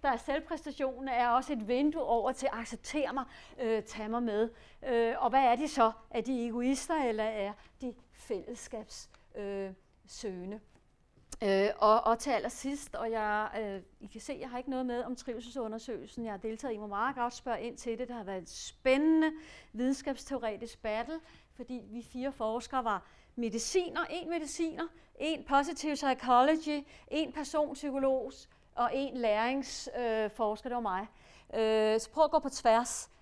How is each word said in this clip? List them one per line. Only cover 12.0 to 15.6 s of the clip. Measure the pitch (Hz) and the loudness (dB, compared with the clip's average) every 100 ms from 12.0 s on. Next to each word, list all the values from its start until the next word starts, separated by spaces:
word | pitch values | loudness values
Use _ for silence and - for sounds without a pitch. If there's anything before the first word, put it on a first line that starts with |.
og | - 233 | 4 0
til | 285 | 0
allersidst, | 233 233 - 269 285 - - | -2 -2 -6 -6 -8 -8 -6
og | 226 | -4
jeg, | 226 214 208 214 214 | -2 -2 -2 -4 -4
øh, | 214 196 180 - | -6 -8 -12 -18
I | 208 | -18
kan | 220 | -14
se, | - 277 | -10 -8
jeg | 254 | -8
har | 247 | -8
ikke | 262 | -6
noget | 262 254 | -4 -2
med | 240 | -4
om | 240 247 | -6 -8
trivselsundersøgelsen. | - 233 240 262 | -8 -10 -8 -8